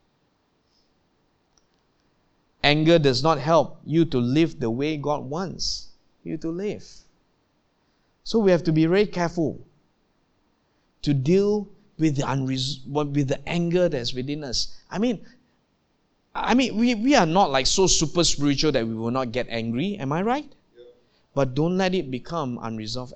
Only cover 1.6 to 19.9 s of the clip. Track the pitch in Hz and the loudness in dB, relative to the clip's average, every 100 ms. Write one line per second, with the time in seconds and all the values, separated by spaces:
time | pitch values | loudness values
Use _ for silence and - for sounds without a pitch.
1.6 | _ _ _ _ _ _ _ _ _ _ | _ _ _ _ _ _ _ _ _ _
2.6 | 143 151 156 170 139 120 160 151 143 165 | 2 4 6 6 4 2 2 2 2 2
3.6 | 131 - - 160 160 131 120 139 160 127 | 2 -4 -2 0 2 0 0 2 0 -2
4.6 | 113 117 147 156 143 143 127 151 185 - | -4 -2 -4 -4 -4 -4 -6 -8 -6 -6
5.6 | - - - - _ _ 170 165 165 170 | -8 -8 -12 -20 _ _ -10 -8 -8 -6
6.6 | 208 143 - - _ _ _ _ _ _ | -6 -8 -12 -20 _ _ _ _ _ _
7.6 | _ _ _ _ _ _ - 226 196 175 | _ _ _ _ _ _ -2 2 4 4
8.6 | 180 156 160 190 214 180 170 170 147 117 | 2 2 4 2 2 0 -4 -2 -4 -4
9.6 | - _ _ _ _ _ _ _ _ _ | -14 _ _ _ _ _ _ _ _ _
10.6 | _ _ _ _ - 139 131 190 208 214 | _ _ _ _ -2 0 4 4 4 0
11.6 | 202 - _ - 156 135 127 135 131 131 | -4 -16 _ -2 0 0 -2 -2 -2 -2
12.6 | 131 - - 143 147 143 135 - - 175 | -4 -6 -4 -2 0 0 0 -2 -4 -2
13.6 | 170 180 175 147 117 123 131 147 147 110 | 0 2 2 0 -4 -4 -6 -6 -6 -4
14.6 | - - - 170 240 190 - - _ _ | -4 -8 -8 -2 -2 -2 -8 -20 _ _
15.6 | _ _ _ _ _ _ _ - - 233 | _ _ _ _ _ _ _ -6 0 2
16.6 | 247 190 240 226 247 277 165 175 185 135 | 2 2 0 2 4 4 4 4 4 2
17.6 | 131 - 185 - 156 175 165 - 143 139 | 2 2 4 4 2 2 2 2 2 2
18.6 | 156 131 113 110 113 131 127 123 117 117 | 2 2 0 -2 -2 -2 -2 -4 -4 -4
19.6 | 113 117 190 | -4 -2 -2